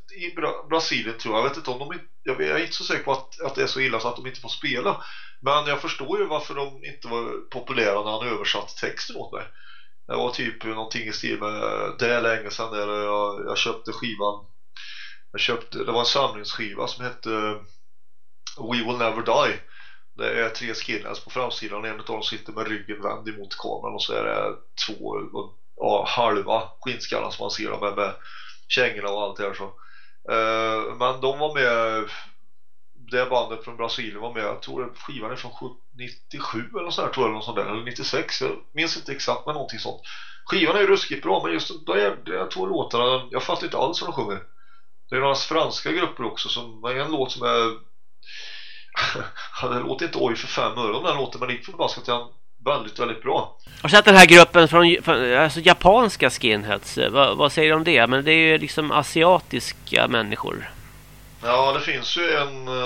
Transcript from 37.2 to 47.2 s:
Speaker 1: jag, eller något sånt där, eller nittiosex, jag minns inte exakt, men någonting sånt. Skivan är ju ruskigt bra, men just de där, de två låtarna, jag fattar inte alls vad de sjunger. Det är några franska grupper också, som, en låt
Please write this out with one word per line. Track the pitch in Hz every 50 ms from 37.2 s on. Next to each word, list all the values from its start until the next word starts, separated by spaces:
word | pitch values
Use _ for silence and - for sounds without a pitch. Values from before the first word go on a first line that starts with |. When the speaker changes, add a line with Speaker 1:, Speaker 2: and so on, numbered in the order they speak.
| 120
Speaker 1:
jag, | 110
eller | 107
något | 107 110
sånt | 120 113
där, | 101 101
eller | 98 104 113 117
nittiosex, | 123 - - 135 - - 143 170 - - -
jag | 131 - - - - - -
minns | 147 160 160 -
inte | 165 - - 139
exakt, | - - - 123 123 -
men | 147 151
någonting | 151 131 - 117 110
sånt. | - 110 - - - - - - - - - - -
Skivan | - 180 190 165 151 175
är | 208
ju | 202
ruskigt | 190 196 190 - - 143 139 -
bra, | 170 190 170 160
men | 170 165
just | 80 - - - - -
de | - 90
där, | 101 147 196 - - -
de | 214 185 185 - -
två | - 185 185
låtarna, | 190 185 151 117 104 - 117 123 127 131 131 127 -
jag | - 123 -
fattar | - 175 - 180
inte | 165 - -
alls | 123 143 175 - -
vad | -
de | -
sjunger. | 127 113 104 98 92 - - - - - - - - - - - - - -
Det | 127
är | 127
några | 135 139 139
franska | 135 - - 156 160 151 123 - - - 147 160
grupper | 175 175 156 - - 123
också, | 107 - - - -
som, | - 120 120 117 107 107 104
en | 120 127 131 143 151 156
låt | 143